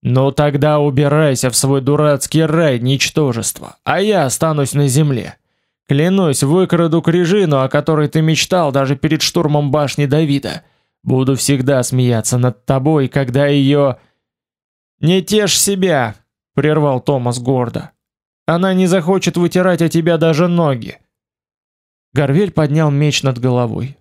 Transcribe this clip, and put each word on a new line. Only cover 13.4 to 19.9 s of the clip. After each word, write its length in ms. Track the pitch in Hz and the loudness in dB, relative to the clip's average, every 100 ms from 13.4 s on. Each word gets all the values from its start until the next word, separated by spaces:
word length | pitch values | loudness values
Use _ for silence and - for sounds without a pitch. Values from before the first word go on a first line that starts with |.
| 143 | 2
её». 480 | 143 135 143 139 123 _ _ _ _ _ _ _ _ _ _ | 2 2 2 2 -2 _ _ _ _ _ _ _ _ _ _
«Не 220 | 151 185 | 0 0
тешь 380 | 180 214 202 - | 2 0 0 0
себя», 560 | - 202 185 151 117 104 _ _ _ | 0 0 0 0 -2 -6 _ _ _
прервал 480 | - 147 151 147 127 | -2 0 2 2 0
Томас 380 | - 139 123 123 | 0 -2 -2 -4
гордо. 520 | 123 131 120 - - _ _ _ _ _ - | -2 -2 -2 -6 -12 _ _ _ _ _ -4
«Она 280 | 170 190 | 0 0
не 140 | 185 185 | 2 2
захочет 500 | 185 160 190 180 175 | 2 0 0 0 0
вытирать 440 | 175 185 185 170 | 0 2 0 2
о 80 | |
тебя 280 | 165 | 0